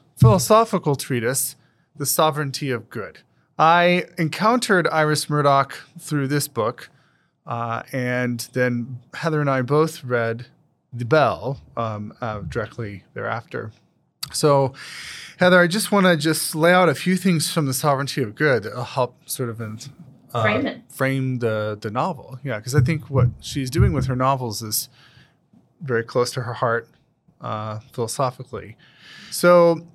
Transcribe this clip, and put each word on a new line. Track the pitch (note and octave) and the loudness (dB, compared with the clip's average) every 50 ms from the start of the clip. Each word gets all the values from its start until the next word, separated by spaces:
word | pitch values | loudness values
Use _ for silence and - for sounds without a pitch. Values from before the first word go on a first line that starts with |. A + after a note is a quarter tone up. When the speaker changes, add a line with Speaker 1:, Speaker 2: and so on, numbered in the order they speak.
| _ _ _ | _ _ _
Speaker 1:
philosophical | - - A3 G#3 F3+ - - G#3+ A3 A3+ A3+ G#3+ F3 - D#3 C#3 | 6 6 8 8 6 4 6 6 6 6 4 0 -2 0 0 -2
treatise, | C3 - - C3+ A#2+ A2 A#2+ C3+ - - - - _ _ _ _ _ _ _ _ | -2 -2 -4 -4 -2 -2 -2 -2 -2 -4 -6 -8 _ _ _ _ _ _ _ _
The | - C#3+ | -8 -6
Sovereignty | - - - D#3+ D#3 C#3+ D3+ D3+ C#3 B2+ - D3 C#3 B2+ | -4 0 2 2 2 2 -2 -6 -6 -6 -6 -6 -4 -4
of | A2+ G#2 _ | -6 -6 _
Good. | - A#2 G2 E2+ - - _ _ _ _ _ _ _ - | -12 -12 -12 -12 -14 -20 _ _ _ _ _ _ _ 2
I | D#3 D#3+ E3+ F3 F3 F3+ F3 F3+ - - - - | 4 6 6 6 6 4 4 2 -2 -4 -4 -4
encountered | E3 D3+ - - F#3 A3 A#3+ B3 A#3 - G#3 F3+ D#3 - | -2 -2 -2 0 2 2 2 2 2 2 2 2 2 2
Iris | D#3+ D#3+ D3+ D3+ D3+ D3+ - - | 2 2 2 2 0 -2 -2 -2
Murdoch | D3+ D3 C#3+ C#3+ C#3 C#3 C3+ C3+ - - - _ _ E3+ | -2 2 4 4 4 4 2 0 -4 -18 -18 _ _ -18
through | - - D3+ D3 C#3 | -10 -6 -4 -4 -2
this | C3 D3 D3 C#3+ - | -2 -2 -2 -4 -4
book, | - A#2 G#2+ A#2 A#2+ - - - _ _ _ _ _ _ _ _ _ _ _ | -4 -2 -2 -2 -4 -6 -16 -20 _ _ _ _ _ _ _ _ _ _ _
uh, | - A#2+ A#2 A#2 A#2 A2+ A#2 - - - | -10 -8 -6 -6 -6 -6 -8 -8 -8 -8
and | C3+ B2 B2 B2 B2+ B2 A#2+ A#2+ A#2 - - - | -6 -4 -2 -2 -2 -2 -2 -4 -6 -8 -8 -2
then | C3 B2 B2 B2 A#2+ A#2 B2+ B2+ A#2+ - _ - | -2 0 0 0 -4 -6 -8 -10 -16 -16 _ -14
Heather | - - E3+ D#3 D3+ | -6 -4 -2 0 0
and | D3 C#3 | 0 0
I | C3+ C3 B2+ | 0 0 0
both | A#2+ D3 D3+ D#3+ E3 D#3+ - - | 0 2 2 2 2 -2 -8 -8
read | B2 B2 A#2 A2+ A2+ A2+ A#2+ B2 - _ _ _ _ _ _ _ _ - | -2 -2 0 0 0 -4 -6 -10 -16 _ _ _ _ _ _ _ _ -10
The | A#2 A#2+ | -8 -2
Bell, | A2+ D#3+ D#3 C#3 A2+ F2+ D#2+ G2 B2+ C#3 - - - - | 2 4 4 4 4 2 -2 -4 -8 -8 -8 -12 -12 -6
um, | - A#2 A2 G#2+ G#2 G#2 G#2+ - - | -6 -4 -4 -4 -8 -10 -12 -12 -10
uh, | B2+ A2+ G#2+ G#2 | -8 -8 -8 -8
directly | G2 E2+ - A#2+ G#2+ - - - A#2 G2+ G2+ F2+ _ _ - | -8 -8 -6 -6 -6 -6 -8 -10 -10 -10 -10 -14 _ _ -12
thereafter. | A#2 A2 A2 A2 A#2 - _ - B2 G#2+ G#2+ - _ _ _ _ _ _ _ _ - - - - | -10 -8 -6 -6 -8 -10 _ -10 -10 -10 -10 -14 _ _ _ _ _ _ _ _ -16 -16 -10 -6
So, | - - D3+ C#3+ C#3 C#3 C3 C3+ - - - - - - - - - - - - | 0 2 4 4 4 2 0 -2 -8 -18 -18 -16 -16 -16 -16 -16 -16 -18 -14 -2
Heather, | - F3+ F3+ F3+ F3+ | 2 4 6 6 6
I | F3 E3+ | 6 4
just | F3 A3 G#3+ - G#3 | 2 -2 -2 0 2
wanna | G3+ F#3 F#3 F3 | 4 4 4 4
just | D#3 C#3+ E3 D#3 D#3 - - - | 4 2 0 0 0 -2 -6 -4
lay | D#3 D#3+ E3+ F3+ | 2 4 4 6
out | F3+ F#3 E3 | 6 6 4
a | C3+ | 2
few | - - F3+ F#3 | 0 0 0 0
things | F3 F3+ G3 F3 D3+ - - - | 0 2 2 2 2 0 -2 -2
from | E3+ D3+ | -2 -2
The | C3+ B2+ | -2 -2
Sovereignty | - - D3+ C#3 C3 C#3+ C3+ - D3+ | -2 0 0 0 0 -2 -6 -4 -4
of | B2+ G#2 G#2+ | -4 -6 -4
Good | - D3+ D3+ C3 A2+ G2+ | 0 2 2 2 2 0
that'll | G#2+ - B2 B2 | -4 -10 -10 -10
help | - - C#3 B2 B2 - _ _ - | -6 -2 -2 -2 -2 -4 _ _ -14
sort | - - B2+ A#2 | -8 -8 -8 -8
of | A2+ A2+ | -8 -10
in, | A2+ G#2+ A2 A#2 - - - _ - - - _ _ _ - | -10 -12 -12 -14 -16 -18 -20 _ -20 -20 -20 _ _ _ -4
uh, | A#2 A2 | 0 0
Speaker 2:
Frame | G#3+ G#3 B3+ - | 2 0 0 -2
it. | - - - - _ | -4 -6 -10 -18 _
Speaker 1:
frame | - - C3+ C3 C3+ C3+ C3 C3 B2+ A#2+ | -6 -2 -2 0 0 -2 -2 -2 -4 -2
the, | A#2+ A2+ A2 G#2+ G#2+ G#2+ G#2+ G2+ | -2 -2 -2 -2 -2 -4 -6 -6
the | - A2 | -8 -8
novel. | G2+ B2 D3+ F#3+ D#3+ B2+ - - C3 B2+ C#3 | -4 -4 -4 -4 -4 -8 -12 -18 -18 -12 -10
Yeah, | C#3 A#2 G#2 | -8 -8 -8
'cause | G#2+ A#2+ C3 | -8 -2 2
I | D3 | 2
think | B2 B2+ D#3+ D3+ - - | 2 2 0 -2 -4 -4
what | C#3 C3 A#2+ B2 - - | 0 2 2 2 0 -2
she's | - - - D3+ C3 B2+ | -14 -10 -8 -6 -6 -4
doing | B2 E3+ F#3+ F#3+ D#3+ | 2 4 4 4 4
with | C#3+ C3 | 2 0
her | C3 B2+ | -2 -2
novels | B2+ C3 C3+ C#3 C3 B2+ A#2 G#2 - A2+ | 0 2 0 0 0 -2 -6 -6 -6 -8
is | G#2+ G#2 - - - _ _ _ _ _ - - _ _ _ _ _ _ _ _ _ _ - | -6 -6 -6 -6 -8 _ _ _ _ _ -20 -20 _ _ _ _ _ _ _ _ _ _ -14
very | F3+ C3+ A#2+ A2+ A#2 | -6 -2 -2 -2 -2
close | A#2 - B2+ B2 - - | -2 -2 -2 -2 -2 -2
to | C3+ A#2 | -6 -6
her | A#2 A2 | -6 -6
heart, | - C3+ A#2 A#2 A#2 A2+ _ _ _ _ _ _ _ _ _ _ _ | -2 -2 0 0 -2 -4 _ _ _ _ _ _ _ _ _ _ _
uh, | - A#2 A2 G#2+ G#2+ A2 G#2+ A2 A2+ - | -12 -10 -8 -8 -8 -8 -10 -12 -12 -14
philosophically. | - - A#2 A2 - - C3+ B2+ B2 - B2+ - - G2 F#2 G2+ A2 _ _ _ _ _ - - - - - - - | -6 -6 -6 -6 -2 -2 -2 -4 -4 -8 -16 -12 -12 -14 -12 -14 -20 _ _ _ _ _ -20 -20 -20 -20 -18 -12 -8
So, | - - F3 F3+ F3 E3+ E3+ E3 D#3+ E3+ - - | 0 4 6 8 8 8 6 4 0 -4 -14 -20